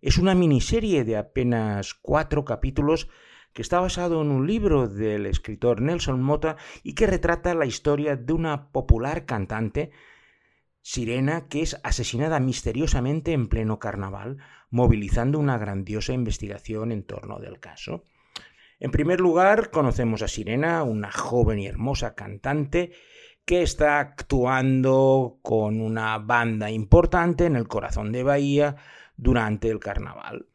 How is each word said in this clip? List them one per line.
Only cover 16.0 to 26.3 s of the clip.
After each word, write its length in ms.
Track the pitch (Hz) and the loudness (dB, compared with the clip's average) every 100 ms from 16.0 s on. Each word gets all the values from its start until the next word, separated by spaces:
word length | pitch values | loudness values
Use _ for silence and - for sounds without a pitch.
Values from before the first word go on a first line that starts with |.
| - | -4
investigación 800 | 127 117 - 104 101 - 107 113 | -4 -2 -4 -8 -12 -10 -8 -6
en 120 | 110 | -6
torno 360 | 98 95 - 104 | -8 -12 -12 -14
del 200 | - - | -14 -16
caso. 460 | - - - 170 _ _ _ - - _ - _ | -20 -16 -12 -12 _ _ _ -20 -20 _ -20 _
En 100 | 131 | -2
primer 300 | - 151 180 | 0 2 4
lugar, 500 | 180 170 185 214 226 | 4 6 6 4 2
conocemos 540 | - 139 110 120 110 | 0 0 2 0 -2
a 40 | 110 | -4
Sirena, 540 | - 101 120 156 170 | -6 -4 -2 0 0
una 300 | 139 110 101 | -2 -2 -4
joven 480 | - - 120 117 107 | -6 -2 2 2 2
y 80 | 98 | -4
hermosa 480 | 95 117 139 120 - | -4 -4 -2 -4 -8
cantante 800 | 104 101 131 147 143 175 175 - - - - _ - | -14 -10 -4 -2 0 -2 -2 -8 -20 -20 -20 _ 0
que 160 | 175 | 2
está 380 | 170 - 151 147 | 2 2 2 4
actuando 1400 | 139 - - 139 123 131 131 131 131 131 135 135 123 - | 0 -6 -2 0 2 2 4 4 4 6 6 6 2 -4
con 380 | - 113 104 110 | -2 0 2 0
una 360 | 110 110 110 110 | -2 -2 -2 -4
banda 540 | 107 | 0